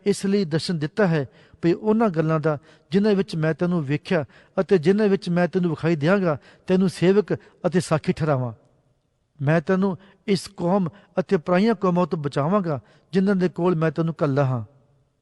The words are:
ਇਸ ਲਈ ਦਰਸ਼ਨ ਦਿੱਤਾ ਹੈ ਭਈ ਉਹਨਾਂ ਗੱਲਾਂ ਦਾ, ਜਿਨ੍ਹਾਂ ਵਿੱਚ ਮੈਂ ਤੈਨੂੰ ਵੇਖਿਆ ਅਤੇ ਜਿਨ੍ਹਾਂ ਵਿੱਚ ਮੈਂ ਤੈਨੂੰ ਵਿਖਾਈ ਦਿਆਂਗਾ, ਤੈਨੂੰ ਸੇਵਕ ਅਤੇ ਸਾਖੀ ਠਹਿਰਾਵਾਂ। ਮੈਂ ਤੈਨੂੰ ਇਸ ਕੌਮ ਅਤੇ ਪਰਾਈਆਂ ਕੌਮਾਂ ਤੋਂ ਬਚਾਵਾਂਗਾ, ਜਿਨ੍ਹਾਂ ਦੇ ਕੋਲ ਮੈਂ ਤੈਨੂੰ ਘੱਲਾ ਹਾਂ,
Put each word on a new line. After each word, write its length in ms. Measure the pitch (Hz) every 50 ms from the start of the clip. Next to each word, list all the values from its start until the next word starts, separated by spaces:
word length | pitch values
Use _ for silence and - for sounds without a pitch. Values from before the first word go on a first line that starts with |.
| -
ਇਸ 200 | 202 196 - -
ਲਈ 200 | 202 196 208 196
ਦਰਸ਼ਨ 340 | 151 156 156 - - 185 156
ਦਿੱਤਾ 280 | 143 151 - - 214
ਹੈ 220 | 175 165 156 135 - - - - _ - _
ਭਈ 120 | - 170 175
ਉਹਨਾਂ 360 | - 214 214 214 220 233 214
ਗੱਲਾਂ 300 | 165 160 156 160 160 156
ਦਾ, 180 | 143 160 151 135 - - - _ _ _
ਜਿਨ੍ਹਾਂ 240 | 151 196 202 220 208
ਵਿੱਚ 200 | 190 196 - -
ਮੈਂ 180 | 165 151 160 160
ਤੈਨੂੰ 300 | - 180 175 180 170 147
ਵੇਖਿਆ 420 | 131 147 147 - - 196 165 135 - - - - _ _ -
ਅਤੇ 180 | 185 - 208
ਜਿਨ੍ਹਾਂ 300 | 185 139 180 196 208 220
ਵਿੱਚ 220 | 202 190 196 - 180
ਮੈਂ 180 | 170 175 175
ਤੈਨੂੰ 220 | 170 - 190 180 175
ਵਿਖਾਈ 260 | 151 - - 165 170
ਦਿਆਂਗਾ, 420 | 151 135 160 196 208 185 170 147 120 - - - _ _
ਤੈਨੂੰ 220 | - 185 185 190 180
ਸੇਵਕ 440 | - - 165 180 196 208 190 - 170 - - - _ _ -
ਅਤੇ 120 | 175 147 180
ਸਾਖੀ 340 | 147 - 165 151 - - -
ਠਹਿਰਾਵਾਂ। 400 | - 160 151 143 127 127 120 110 - _ _ _ _ _ _ _ _ _ _ _ _ _ _ _ -
ਮੈਂ 200 | 139 139 160 175
ਤੈਨੂੰ 360 | 156 - 190 185 190 196 175 - - - _ _ _
ਇਸ 200 | - 202 - - - -
ਕੌਮ 320 | - 175 175 185 202 185 156 - - - _ _ -
ਅਤੇ 180 | 180 - 202
ਪਰਾਈਆਂ 380 | 175 - - 180 180 202 233 226
ਕੌਮਾਂ 320 | - - 185 175 180 180
ਤੋਂ 120 | 156 190 165
ਬਚਾਵਾਂਗਾ, 600 | 143 139 - 151 139 156 196 208 185 170 147 123 - _ _ _ _ _
ਜਿਨ੍ਹਾਂ 240 | - 190 190 196 208
ਦੇ 140 | 185 185 180
ਕੋਲ 260 | - - 170 180 180
ਮੈਂ 160 | 160 160 160
ਤੈਨੂੰ 240 | 147 - 160 165 156 - 170
ਘੱਲਾ 220 | 147 135 139 143
ਹਾਂ, 200 | 131 131 120 107 - _ _ _ _ _ _ _ _ _ _